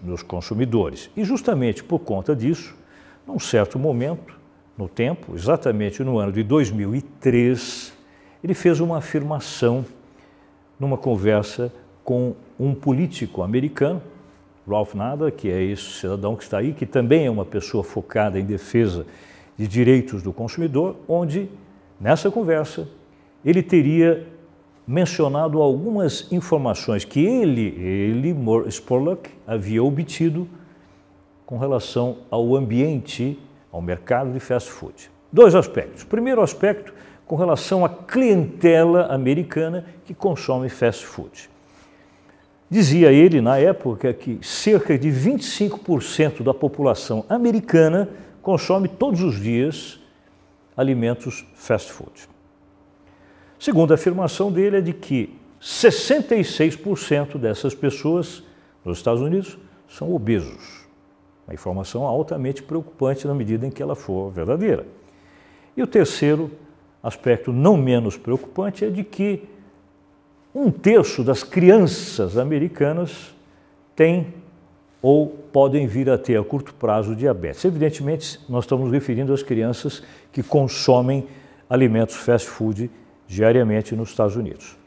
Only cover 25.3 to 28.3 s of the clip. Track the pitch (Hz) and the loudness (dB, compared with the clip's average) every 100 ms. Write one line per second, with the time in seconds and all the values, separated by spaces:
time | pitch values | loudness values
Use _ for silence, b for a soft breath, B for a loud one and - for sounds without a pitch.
25.3 | 143 160 151 147 135 196 208 170 - - | 0 0 2 2 2 -2 -2 -2 -2 -4
26.3 | 175 - 156 127 101 - 104 - - 175 | -4 0 0 0 -4 -2 -4 -2 0 2
27.3 | 254 196 120 104 - 92 95 101 117 147 | 2 2 0 -2 -4 -4 -2 0 0 -2